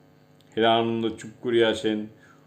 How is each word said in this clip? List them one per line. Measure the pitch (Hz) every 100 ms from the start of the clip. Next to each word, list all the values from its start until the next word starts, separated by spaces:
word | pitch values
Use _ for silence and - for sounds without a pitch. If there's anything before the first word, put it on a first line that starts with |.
| _ _ _ _ _ -
হীরানন্দ | 113 113 117 113 113
চুপ | 110 113 -
করিয়া | 127 117 110
আছেন। | 107 110 107 107 - - -